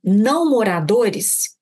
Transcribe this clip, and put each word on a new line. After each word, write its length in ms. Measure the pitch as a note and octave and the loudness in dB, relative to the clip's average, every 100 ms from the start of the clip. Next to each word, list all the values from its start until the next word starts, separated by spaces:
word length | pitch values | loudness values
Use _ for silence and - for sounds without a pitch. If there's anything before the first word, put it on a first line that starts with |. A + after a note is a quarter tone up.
não 460 | F#3 G3+ A3+ D#4+ E4 | 0 2 2 0 0
moradores 1080 | B3+ F#3 F3 D3+ A#3 A3 - - - - - | 0 0 -2 0 0 0 -2 -4 -4 -6 -12